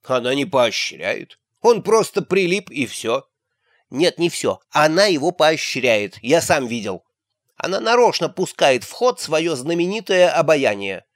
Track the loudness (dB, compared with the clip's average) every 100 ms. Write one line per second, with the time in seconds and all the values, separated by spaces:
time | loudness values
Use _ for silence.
0 | -2 -2 0 -2 0 0 0 0 -8 -6
1 | -6 -6 -10 _ _ _ 2 2 2 2
2 | 2 -4 -2 -2 0 -2 -6 -8 -8 -6
3 | -4 -4 -6 _ _ _ _ _ _ -2
4 | -2 0 -4 -2 -4 -4 _ 2 2 4
5 | 2 2 -2 2 2 2 -4 -2 2 2
6 | 0 -8 0 0 2 -2 0 -6 -6 -8
7 | _ _ _ _ _ _ -6 -4 0 4
8 | 4 2 -4 -4 -6 0 2 2 -2 -2
9 | -2 -2 -4 -2 -2 -4 -4 -2 -2 -4
10 | -2 4 4 4 2 4 2 -2 -6 -10
11 | _